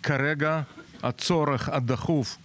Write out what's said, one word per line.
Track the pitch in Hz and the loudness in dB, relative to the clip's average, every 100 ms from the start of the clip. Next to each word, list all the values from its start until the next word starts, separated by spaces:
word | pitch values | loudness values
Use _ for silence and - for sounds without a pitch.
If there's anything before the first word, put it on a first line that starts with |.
כרגע | - 139 139 151 151 160 139 - - - | 0 0 0 2 0 0 -4 -12 -20 -6
הצורך | 123 - - 175 147 135 - | -6 -2 2 2 4 0 0
הדחוף | 143 123 127 - 156 117 - | -2 0 0 2 0 0 -8